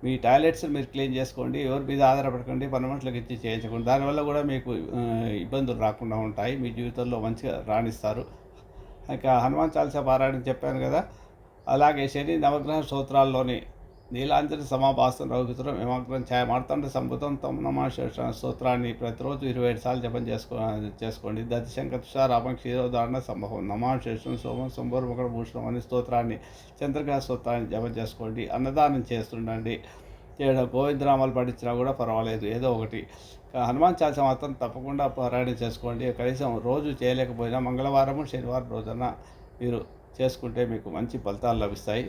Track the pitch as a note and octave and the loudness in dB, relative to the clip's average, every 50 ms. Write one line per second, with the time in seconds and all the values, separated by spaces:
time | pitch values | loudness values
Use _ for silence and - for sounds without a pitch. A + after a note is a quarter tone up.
0 | - B2 C3 B2+ - A#2 B2 C#3 D#3 D#3+ E3 D#3+ - D#3 C#3+ C#3 C3+ B2 - C#3 | 0 0 -2 2 4 6 6 8 8 6 4 2 -2 -2 -2 -2 -2 -4 -4 -2
1 | C3+ C3+ B2+ C3 C3 B2+ - - B2 B2+ B2+ C#3+ C#3+ C3 C3 C#3+ C#3 C3 C#3 C#3 | -2 0 0 -2 -2 -4 -4 -6 -4 -2 -2 -2 0 0 -2 -2 -2 -2 2 6
2 | C#3 C3 C3 C#3 C#3 C3+ B2 B2 B2 B2+ C3 B2+ C3 C#3 C3+ B2+ B2+ C3 C3+ C#3 | 8 8 8 6 2 0 -2 -2 -4 -4 -4 -2 -2 0 0 -2 0 -2 -4 -4
3 | C3 C3 A#2+ A#2+ A#2 - B2+ A2 - A2+ A2 A2+ A2 A2 A2+ A#2 A#2 A#2+ C3 C#3 | -4 -4 -6 -6 -6 -6 -8 -6 -2 -2 -2 -2 -4 -4 -4 -2 2 4 4 4
4 | C#3 C#3 C#3+ D3+ D3 D3 D3 D3 D3 C#3+ C3+ C3 B2 B2+ A#2+ F#2 E2 - - A#2+ | 4 2 0 0 0 2 0 0 0 0 -2 -2 -2 -2 -4 -4 -4 -4 -2 -2
5 | A#2+ A#2 A2+ A2+ A#2 A2 G#2 G#2 F2 A2 B2+ C3+ C3+ B2 A#2+ A2+ A2 G#2+ G#2+ - | 0 0 0 0 0 0 -2 -2 -4 -2 -2 0 0 0 0 0 0 0 0 0
6 | B2 A2+ A2 A2 A2 A2 G#2 G2+ G2+ A#2+ C3 C#3 B2+ A#2+ A2+ A#2 A#2+ A#2+ A#2+ - | -4 -4 -2 -2 -2 -2 -2 -2 -2 -2 -2 -2 -4 -4 -4 -4 -6 -6 -2 -4
7 | B2 B2 A#2+ A2+ G#2+ A2+ A#2 A2+ - C3 E2+ - - A2 G#2+ A2 A#2 A2+ A2 - | -2 -2 -2 -2 -2 -2 -4 -2 -4 -4 -4 -4 -2 0 2 2 2 0 -4 -2
8 | - G#2+ G#2+ A#2 - - - - - - - - - - - - - - - - | -2 -2 -2 -2 -4 -10 -12 -20 -20 -20 -20 -20 -20 -20 -20 -20 -18 -18 -18 -18
9 | - - C#3+ C3 - C3+ C3 A#2+ A#2+ B2+ C#3+ D3+ D#3+ D#3+ D#3 D#3+ D3 C#3+ C#3 D3 | -10 -8 -8 -2 4 6 6 6 6 4 4 4 2 2 4 2 0 2 0 -2
10 | C#3 C3 C3 C3 C3+ C3+ C3+ C3 B2 C3+ B2+ B2+ - C#3 C3+ C3 C3 C3 C#3 D#3+ | 2 4 4 6 4 4 2 0 0 -2 -2 -2 -2 -2 -2 0 0 2 2 0
11 | G3 - - - - - - - - - - - - - C3 C3+ D3 D3 D3+ C#3+ | 0 -2 -8 -18 -20 -20 -20 -20 -20 -20 -20 -14 -2 2 4 6 6 6 6 4
12 | C#3 C3 - C#3+ C#3+ D3+ E3+ D#3+ D3 C#3+ C#3+ D3 C#3 C#3+ D3+ D#3 D3+ C3+ C#3+ C#3 | -2 -2 -2 -2 -2 0 0 4 4 4 4 4 0 0 0 0 0 0 -2 -4
13 | C#3 C#3 C3+ C#3 C3+ C3+ C3 B2+ C3 B2+ B2 - - - - - - - - - | -2 2 6 6 6 6 6 2 2 2 0 -4 -6 -10 -18 -20 -20 -20 -20 -20
14 | - - A#2+ A#2+ C3+ C#3+ D3 C#3+ D3+ G3+ - D3 D3 B2+ C3+ C3 C3+ C3+ C3+ C3 | -14 -8 -6 -4 0 4 4 4 4 2 -2 -6 -4 -2 0 4 4 4 6 6
15 | B2 B2+ B2 - D3 C3 B2 B2 B2+ A#2+ B2 B2+ C3 C#3 C#3 F2+ A2 B2 B2+ B2+ | 4 4 4 0 -6 -2 0 0 0 -2 -4 -4 -4 -4 -4 -2 -2 -2 -2 -2
16 | B2 A#2+ C3 C3 B2+ - B2 B2 B2 B2 A#2+ B2+ B2+ - C#3+ D3 C#3+ C3+ - - | -4 -4 -4 -6 -4 0 2 2 2 2 2 0 0 0 -2 -2 -2 -2 -2 -2
17 | B2+ B2 B2 B2 C#3+ D3 C#3+ C3+ - C#3 C3 C#3 - C3+ C#3 C3+ C#3 C3+ B2 - | -2 -2 -4 -4 -2 -2 -4 -2 -4 -4 -4 -2 -2 -2 0 0 0 -2 -2 -2
18 | B2+ A#2+ - - B2 B2 A#2 - - C3 A#2+ - B2+ B2+ B2 B2 B2 A#2 A2+ - | -4 -4 -4 -4 -4 -4 -4 -4 -4 -6 -6 0 0 2 2 2 0 -2 -4 -4
19 | - A#2 A2 - B2 C3 C#3+ C#3 C#3 C3 A#2+ B2 B2 B2 A#2 A2 - B2 B2+ C3 | -4 -6 -4 -4 -4 -4 -4 -2 -2 -2 0 2 2 2 2 2 0 -2 -2 0
20 | A#2+ A#2 A#2 A#2+ A#2+ A2+ A2+ A2+ - - A#2+ A#2+ A2 A2+ A2 A2 G#2+ G#2+ G2+ - | -2 -2 -4 -2 -2 -2 -4 -4 -4 -6 -4 -2 -2 -2 -2 -2 -4 -6 -6 -6
21 | A2+ A2 A2 - - G#2+ A2 A2 A#2 A#2 A#2+ A#2+ A2+ A#2 - - C3+ C3+ B2+ B2+ | -6 -6 -6 -6 -6 -6 -4 -4 -4 -2 -2 -2 -2 -4 -6 -6 -6 -4 -4 -6
22 | A#2+ - - C#3 C3+ C3 B2 A#2 A#2 B2+ B2+ A#2+ - B2+ A#2+ B2+ B2+ B2 B2 A#2+ | -8 -6 0 2 4 4 4 2 2 0 -4 -4 -4 -2 -2 0 0 0 2 0
23 | A#2 A#2+ B2+ C3 B2+ - A2 F#2 G#2 G2+ A2 G#2 F#2 G2 G2+ G#2+ A#2+ B2+ C3 B2+ | 0 0 0 -4 -4 -4 -6 -6 -4 -6 -4 -4 -4 -4 -4 0 0 2 0 0
24 | - - A2+ - - C3 B2+ A#2+ A2+ B2+ A#2+ A#2+ C3 C3 B2 - B2 B2 A#2+ B2+ | 0 -4 -6 -6 -4 -6 -6 -6 -4 -6 -4 -4 -6 -6 -6 -6 -6 -2 -2 -2
25 | B2+ B2 A#2+ A#2+ B2+ B2 A#2 A#2 A#2 A2+ - A#2+ A#2 A#2 A#2+ A#2+ A#2 - - B2 | -2 -2 -4 -4 -4 -4 -2 -4 -6 -6 -6 -8 -4 -4 -4 -4 -4 -2 0 -2
26 | A#2+ B2 B2 A#2+ A#2+ A#2 A2 G#2+ - - - - - - - - C#3+ C#3+ C#3 D3+ | 0 2 0 0 2 0 -2 -4 -8 -14 -20 -20 -20 -20 -10 -6 -4 -2 -2 -2
27 | D3+ C#3+ C#3 C3+ C3+ - B2+ A#2+ - B2 A#2+ A#2+ A#2 G2+ E2+ A2 A2+ A#2+ A2+ A2 | 0 0 0 -2 0 -2 -4 -4 0 -2 -2 0 -2 -2 -2 -4 -2 -4 -4 -4
28 | A2+ A2 - - A#2+ A2 A2 A2 A2+ - - A#2+ C3 C3 C3+ D3+ D3+ D3 C#3+ C3 | -6 -6 -6 -8 -8 -6 -4 -6 -4 -4 -2 -2 0 0 4 4 4 6 4 2
29 | A#2 - A#2+ A#2 G#2+ - - A2+ A2+ A2+ A2+ A2+ A2 A2+ A#2 - - - - - | -2 -2 -2 -4 -4 -6 -6 -6 -6 -4 -4 -4 -4 -4 -4 -6 -8 -14 -20 -20
30 | - - - - - - - - C#3+ C3+ C3 C3 B2+ B2 A#2+ B2+ C3+ C#3+ D3 C#3 | -20 -20 -20 -20 -20 -20 -8 0 2 4 4 4 4 2 2 2 2 2 2 2
31 | C#3 C#3 C#3 C3+ C3+ C3 A#2+ B2+ B2 B2 A#2+ - - A#2+ A#2+ A#2+ B2+ C3+ C3+ C3+ | 4 4 4 4 4 2 2 2 0 0 -2 -4 -2 -2 0 2 2 0 0 0
32 | B2 A#2 A2+ A2+ A2+ A2+ A2+ G#2+ G#2 G#2 A2 A#2 B2+ C3 B2 A2+ A2 G#2+ A2+ A2 | 0 0 2 0 0 0 -2 -2 -2 -2 -2 0 2 2 2 2 0 -4 -4 -8
33 | - - - - - - - - - - - C3 A#2+ A#2 B2 C3+ D#3+ F3+ F3 E3+ | -10 -10 -14 -20 -20 -20 -20 -20 -20 -8 -2 -2 0 0 2 6 6 4 6 6
34 | E3 D3+ C3+ C#3+ C#3 C3+ C3 B2 - C#3+ C3+ C3 C3 A#2 A2+ C3 B2+ C#3 C#3 C#3+ | 2 2 4 4 2 2 2 2 -2 -6 -6 -4 -4 -6 -6 -8 -8 -6 -2 0
35 | C#3+ C3+ C3+ - B2+ B2 A#2+ B2 B2+ B2 B2 A2 A#2+ A#2 A2 - - A#2+ A#2 A#2 | 0 0 0 0 -2 0 2 2 0 0 -2 -2 -2 -4 -4 -4 -6 -6 -4 -2
36 | B2 B2+ A#2 - A#2+ B2 C3 B2+ C#3+ C3 A#2 A2 G2+ A#2+ B2+ D3 D3 D3+ C#3 B2 | -2 -2 -2 0 0 -2 0 0 0 0 -2 0 0 0 0 2 2 -2 -2 0
37 | B2 B2 B2+ B2+ C3 A#2+ B2 A2+ A#2 A#2 A#2 B2+ B2+ B2 B2+ B2+ C3 C#3 C#3 C#3 | 2 2 2 2 0 -2 0 -2 -2 0 0 0 0 0 0 0 0 4 6 6
38 | C3+ C3+ C#3 C#3+ D3+ - - C3 B2 A#2+ B2 B2+ B2 B2 A2+ A2+ A2 A2 A2+ A#2 | 6 6 2 -2 -4 -4 -4 -6 -4 -2 -2 -2 -4 -4 -6 -6 -6 -6 -4 -2
39 | B2+ B2 - - - - - - - - - - B2 B2 A#2+ A2+ - - - - | -2 -4 -4 -6 -12 -20 -20 -20 -20 -20 -12 -6 -4 -2 -2 -2 -4 -8 -14 -20
40 | - - - - C3 C3 B2+ - - A#2+ A2 A#2+ B2 A2+ A2+ G#2+ - G#2 E2 D#2+ | -20 -20 -4 0 0 0 0 0 -6 -6 0 0 0 0 0 -4 -4 -6 -4 -4
41 | A2+ A#2+ - C3 - G2+ G2+ G#2 - A#2+ A#2 A2+ G#2+ G2+ G2+ G2 - - G#2 A2+ | -4 -4 -4 -4 -4 -4 -4 0 2 2 2 2 2 -2 -2 -4 -4 -2 -2 -2
42 | B2+ | -2